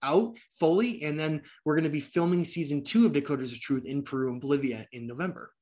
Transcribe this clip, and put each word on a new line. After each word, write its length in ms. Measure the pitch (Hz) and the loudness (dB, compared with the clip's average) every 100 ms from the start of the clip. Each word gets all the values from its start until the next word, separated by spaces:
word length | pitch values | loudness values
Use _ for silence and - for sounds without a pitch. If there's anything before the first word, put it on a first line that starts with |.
out 360 | 135 165 226 - - - | 0 2 2 -4 -20 0
fully, 440 | 165 180 240 233 | 4 4 2 -2
and 180 | 151 151 | -4 -2
then 220 | 156 156 - - | -2 -2 -6 -6
we're 120 | - 151 | 0 2
gonna 140 | 160 | 2
be 100 | 147 | -2
filming 440 | 139 - 170 175 | -2 0 2 2
season 380 | 165 - 151 147 | 0 -2 -2 -4
two 220 | 143 226 | 2 4
of 80 | 233 | 6
Decoders 400 | 143 143 139 127 | 4 0 -2 -4
of 80 | 117 | -8
Truth 240 | - 139 | -2 -2
in 180 | 131 139 | -2 -6
Peru 300 | 139 135 131 | -4 -2 -2
and 80 | 123 | -2
Bolivia 460 | 135 143 139 110 113 | 0 0 0 -4 -10
in 160 | 123 117 | -12 -12
November. 460 | 120 180 - - _ | -6 -6 -8 -14 _